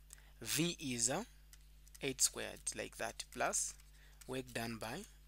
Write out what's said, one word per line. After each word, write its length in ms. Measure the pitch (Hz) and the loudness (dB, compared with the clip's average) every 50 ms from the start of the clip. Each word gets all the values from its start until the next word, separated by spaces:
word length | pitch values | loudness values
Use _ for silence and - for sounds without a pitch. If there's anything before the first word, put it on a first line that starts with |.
| - - - - - - - - | -12 -14 -16 -16 -16 -18 -12 -6
V 340 | 117 110 110 131 160 175 170 - | -2 2 4 6 6 4 2 0
is, 300 | 160 135 123 120 113 117 | 0 0 4 4 6 6
uh, 140 | 135 175 240 - - - - - - - - - - - - - - - | 6 4 0 -2 -6 -16 -18 -18 -18 -18 -18 -20 -20 -20 -18 -18 -8 -2
eight 200 | - - 131 - | 0 0 4 6
squared, 380 | - - - 117 113 101 98 104 - - - | 6 6 6 2 -4 -4 -4 -6 -4 -4 -2
like 220 | - 107 - - - | -2 -2 -4 -2 -2
that, 260 | 113 113 - - - - - | -2 -2 -2 -4 -8 -4 0
plus 400 | 123 123 160 - - - - - - - - - - - - - - - - | 2 4 4 4 4 2 0 -2 -6 -12 -18 -18 -18 -18 -18 -18 -12 -6 -2
work 180 | 131 131 131 123 117 | -2 -2 -2 -2 -2
done 240 | 123 117 117 117 107 | -2 0 0 -2 -2
by 200 | 113 110 123 180 214 - - - - | -2 -2 -4 -4 -6 -8 -12 -18 -18